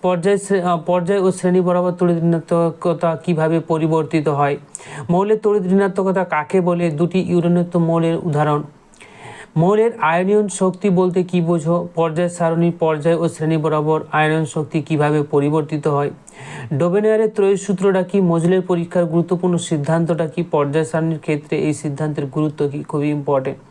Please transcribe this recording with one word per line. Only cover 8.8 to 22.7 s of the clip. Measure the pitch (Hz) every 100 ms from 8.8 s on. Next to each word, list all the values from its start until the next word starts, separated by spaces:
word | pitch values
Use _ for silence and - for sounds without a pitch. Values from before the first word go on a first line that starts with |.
| _ - - - - - - -
মৌলের | 170 214 226 226
আয়নীয়ন | 156 170 185 208 208
শক্তি | - 185 185 208
বলতে | 180 185 180
কী | 180 180
বোঝো, | 165 170 156 175 175
পর্যায় | - 165 156 175
সারণী, | - 165 165 170
পর্যায় | 170 160 156 147 165
ও | 165
শ্রেণী | - 156 160
বরাবর | 156 156 151 156 151
আয়নীয়ন | 151 156 160
শক্তি | 156 - 151 160
কীভাবে | 143 156 147 151
পরিবর্তিত | 147 147 143 156 147 151 151
হয়, | 143 143 - - - - - 127
ডোবেনিয়ারের | 139 175 190 214 214 220
ত্রয়ী | 220 196 196
সূত্রটা | 190 185 196 190
কী, | 180 202
মজলের | 185 165 165 185
পরীক্ষার | 185 175 170 180
গুরুত্বপূর্ণ | 170 165 170 175 180 175
সিদ্ধান্তটা | - 160 139 165 165 165 165
কী, | 165
পর্যায় | 170 156 143 151
সারণীর | 156 165 160 156
ক্ষেত্রে | - 151 147 151
এই | 151
সিদ্ধান্তের | 147 156 139 151 147 143
গুরুত্ব | 143 151 147
কী, | 147